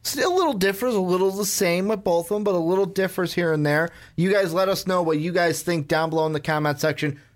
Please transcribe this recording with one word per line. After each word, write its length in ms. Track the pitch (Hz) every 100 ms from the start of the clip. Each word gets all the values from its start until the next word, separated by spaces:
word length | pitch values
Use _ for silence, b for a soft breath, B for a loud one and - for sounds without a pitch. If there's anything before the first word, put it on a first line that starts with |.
still 300 | - 285 -
a 20 | 359
little 180 | 339
differs, 400 | 226 190 196 247 214
a 40 |
little 320 | 180 180 190
the 140 | 190 208
same 420 | - 185 175 196
with 160 | 220
both 260 | 196 170 170
of 40 | 208
them, 80 |
but 120 | 214 180
a 20 |
little 280 | 165 185 196
differs 480 | 196 185 185 175
here 200 | - 170
and 120 | 156 147
there. 240 | 147 170 B B -
You 160 | 180
guys 200 | 202 190
let 140 | 165 190
us 180 | 190 180
know 140 | 185
what 180 | 165 151
you 120 | 160
guys 300 | 175 170 156
think 260 | - 170 143
down 220 | 160 160
below 160 | 160 160
in 80 |
the 60 | 151
comment 400 | 147 156 151 143
section. 400 | 156 147 151 143 B